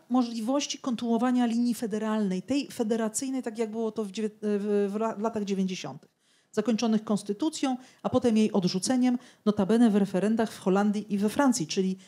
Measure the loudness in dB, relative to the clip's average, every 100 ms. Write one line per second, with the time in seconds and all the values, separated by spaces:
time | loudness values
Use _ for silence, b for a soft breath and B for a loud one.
0 | -2 0 0 -2 -2 -2 -2 -6 -6 -4
1 | 0 0 2 2 2 2 0 0 -4 -4
2 | -2 0 0 -2 -2 -2 -2 -4 -2 0
3 | -2 -4 -4 -4 -4 -4 -4 -4 -4 -4
4 | -6 -4 -6 -4 -2 -2 0 0 0 0
5 | -2 -2 -4 -2 -2 0 -2 -4 -10 -14
6 | -18 _ _ _ _ -4 0 0 2 0
7 | 0 -2 -2 -4 -4 -2 -4 -4 B B
8 | -2 0 4 4 4 2 0 0 0 2
9 | 2 0 B B -2 0 2 4 6 4
10 | 2 0 0 0 -2 -2 2 4 2 0
11 | -2 0 0 2 2 2 0 0 0 -2